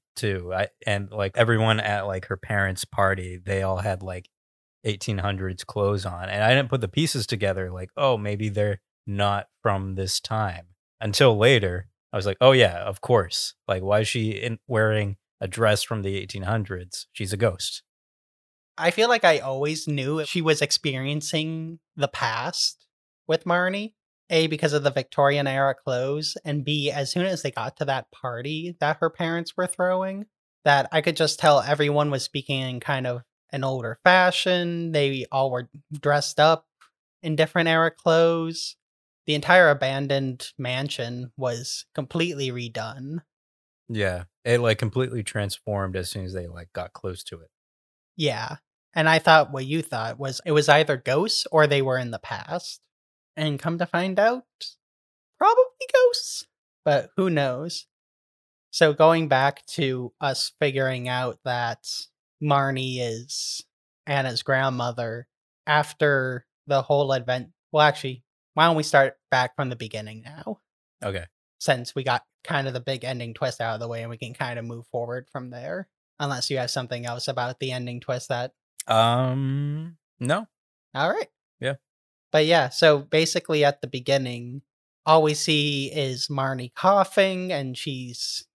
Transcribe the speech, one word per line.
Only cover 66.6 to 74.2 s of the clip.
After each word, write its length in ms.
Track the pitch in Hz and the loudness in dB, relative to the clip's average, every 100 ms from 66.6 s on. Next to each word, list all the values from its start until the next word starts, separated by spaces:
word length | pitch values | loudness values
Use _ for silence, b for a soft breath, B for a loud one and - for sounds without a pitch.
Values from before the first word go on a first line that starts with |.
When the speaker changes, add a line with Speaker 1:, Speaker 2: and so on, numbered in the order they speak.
| - | -2
Speaker 2:
the 140 | 139 | 0
whole 320 | - 143 135 | 2 2 2
advent. 380 | 131 123 127 120 _ _ | 0 0 -4 -4 _ _
Well, 120 | 156 151 | 4 4
actually, 380 | 143 135 127 _ _ _ - | 4 -4 -10 _ _ _ 2
why 100 | 165 | 4
don't 100 | 156 | 4
we 80 | |
start 340 | 151 143 135 - - | 4 4 4 2 -2
back 240 | 131 127 - | 0 0 -2
from 140 | 135 | -6
the 80 | 117 | -6
beginning 440 | 110 107 107 110 | -10 -10 -10 -14
now? 380 | 123 156 - - _ _ _ - | -18 -16 -12 -12 _ _ _ -10
Speaker 1:
Okay. 260 | 104 95 87 _ _ - | -6 -6 -8 _ _ -8
Speaker 2:
Since 340 | - 127 123 139 | -2 -2 -2 -6
we 80 | |
got 220 | 131 120 - _ | -2 -2 -4 _
kind 240 | - 156 135 | -6 -4 -4
of 60 | |
the 80 | 127 | -6
big 240 | 123 131 123 | -6 -8 -6
ending 280 | 127 117 | -8 -8
twist 280 | 110 131 - | -6 -6 -4
out 140 | 113 110 | -6 -6
of 40 | |
the 80 | 117 | -8
way 140 | 117 | -8
and 80 | 117 | -10
we 80 | |
can 160 | 117 | -12